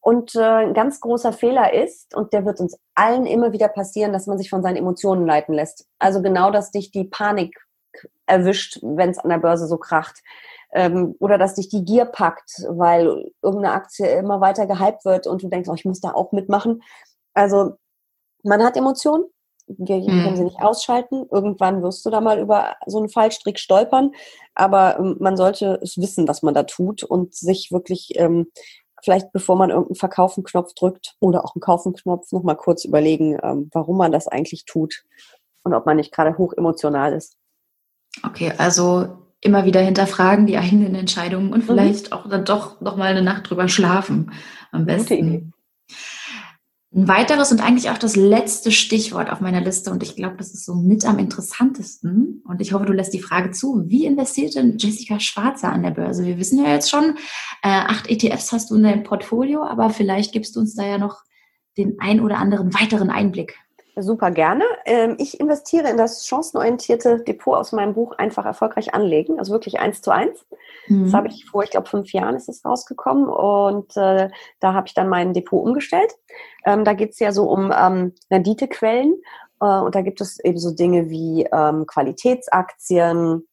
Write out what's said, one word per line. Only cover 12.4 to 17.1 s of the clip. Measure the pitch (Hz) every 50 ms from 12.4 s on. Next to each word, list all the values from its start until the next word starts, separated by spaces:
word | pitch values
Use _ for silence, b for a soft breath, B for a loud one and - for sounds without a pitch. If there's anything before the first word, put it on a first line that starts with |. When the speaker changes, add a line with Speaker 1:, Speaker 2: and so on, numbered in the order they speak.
| _ - - - - -
Speaker 1:
weil | 175 170 175 170 170 170 170 160 95 - - - _ _ -
irgendeine | 190 196 208 202 185 107
Aktie | 101 - - - - 202 180 123
immer | 175 185 202 202 196
weiter | 190 190 196 202 208
gehypt | 190 196 185 196 202 214 - _
wird | 190 185 185 185
und | - - 190 185
du | 180
denkst, | 170 180 180 185
„Oh, | 170
ich | 160 -
muss | 190 185 185
da | - 180 -
auch | - 180 -
mitmachen.“ | - 196 190 196 202 202 - 233 233 233 b b b b b b